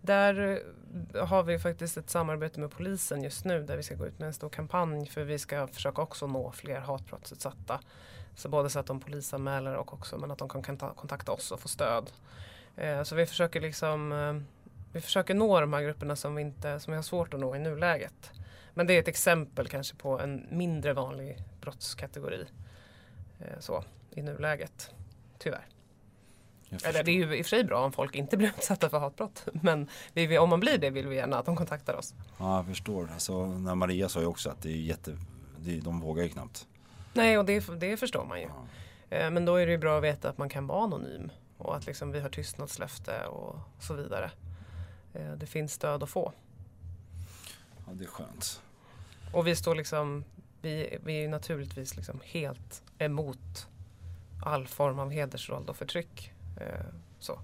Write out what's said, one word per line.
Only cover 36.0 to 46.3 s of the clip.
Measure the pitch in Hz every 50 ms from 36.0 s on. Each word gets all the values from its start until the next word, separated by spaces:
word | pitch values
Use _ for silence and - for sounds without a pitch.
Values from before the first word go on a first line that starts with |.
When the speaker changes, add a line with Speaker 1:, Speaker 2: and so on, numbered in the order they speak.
Speaker 2:
vågar | 80 78 78 80 87
ju | 82
knappt. | - 67 64 - - - - - - - - - - - - - -
Speaker 1:
Nej, | 247 226 226 220 214
och | 202
det, | 190 202 208 202 - 175 165
det | 170 185 214
förstår | 214 262 - - - -
man | - 87 87
ju. | 82 71 71 67 62 62 - - - - - - - -
Speaker 2:
Ja. | -
Speaker 1:
Eh, | 156 160 160
men | 170 175 175
då | 170 175
är | 180 175
det | 165 170
ju | 165
bra | 156 156 151 151
att | 147
veta | 151 147 - - -
att | 135 -
man | 143 139
kan | - 139 139
vara | 135 147 185 226
anonym. | 220 165 131 120 67 67 82 - - - - - - - -
Och | - - -
att | 143 139
liksom | - 139 - 147 143 139
vi | 147
har | 143 139
tystnadslöfte | - - 147 - - - 143 143 - - 90 - - - 92 - - 110 -
och | - - - 50 52 - - 92 - - -
så | - - 156
vidare. | 143 143 - 101 98 85 82 - - - - - - - - - - - - - - - - -
Eh, | 165 156 151 151
det | 151 151
finns | 147 - 160 151 147 -
stöd | - - 151 147 147 143
att | 143
få. | - 190 170 -